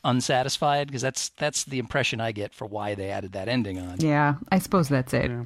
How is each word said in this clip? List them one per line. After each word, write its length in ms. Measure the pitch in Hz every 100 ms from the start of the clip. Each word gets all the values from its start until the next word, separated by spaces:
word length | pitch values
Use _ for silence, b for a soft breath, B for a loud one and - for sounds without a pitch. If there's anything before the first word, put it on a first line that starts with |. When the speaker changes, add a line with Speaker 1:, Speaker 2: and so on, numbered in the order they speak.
Speaker 1:
unsatisfied? 880 | - 123 - 127 131 - 147 143 143
'Cause 100 | 131
that's, 280 | 131 - -
that's 340 | - 151 - -
the 140 | 131
impression 420 | 113 139 120 113
I 100 | 113
get 220 | 104 104
for 120 | - 107
why 300 | 104 104 101
they 140 | 98
added 240 | 101 98
that 140 | 95 101
ending 300 | 127 101 92
on. 200 | 90 90
Speaker 2:
Yeah, 360 | 156 147 143 143 -
I 80 | 190
suppose 280 | - 196 143
that's 240 | 135 127
it. 160 | 127 123
Speaker 3:
Yeah. 140 | 120